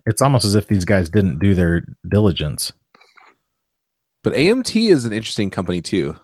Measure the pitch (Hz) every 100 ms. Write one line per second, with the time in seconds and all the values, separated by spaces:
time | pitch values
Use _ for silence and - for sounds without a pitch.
0 | - 110 131 135 107 104 - 104 87 98
1 | 82 107 95 73 98 92 87 85 - -
2 | 87 101 107 80 76 67 - - _ _
3 | _ _ _ _ _ _ _ _ _ _
4 | _ _ - 120 160 254 240 220 220 160
5 | 117 107 110 - 98 - 90 90 82 101
6 | 71 78